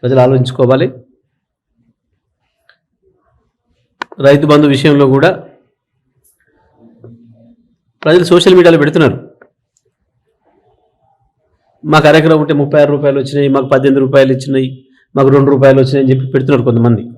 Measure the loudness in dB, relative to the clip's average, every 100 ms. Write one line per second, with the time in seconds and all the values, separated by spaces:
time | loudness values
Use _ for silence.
0 | -2 0 2 0 -2 -2 -2 0 -4 -8
1 | _ _ _ _ _ _ _ _ _ _
2 | _ _ _ _ _ _ _ _ _ _
3 | _ _ _ _ _ _ _ _ _ _
4 | -20 -2 0 2 2 2 2 0 0 0
5 | 0 0 -2 -4 -12 _ _ _ _ _
6 | _ _ _ _ _ _ _ _ _ _
7 | -20 -20 _ _ _ _ _ _ _ _
8 | 0 0 2 0 2 4 4 2 0 0
9 | -2 -2 -14 _ _ _ _ _ _ _
10 | _ _ _ _ _ _ _ _ _ _
11 | _ _ _ _ _ _ _ _ -2 2
12 | 4 2 2 0 0 -2 0 0 0 0
13 | -2 -4 -6 -4 -2 -2 0 -2 0 0
14 | 0 0 0 -2 -4 -6 -6 -10 _ _
15 | _ -2 2 2 2 2 2 2 0 -2
16 | -2 -2 -2 -6 -2 -2 -2 -2 0 -2
17 | -6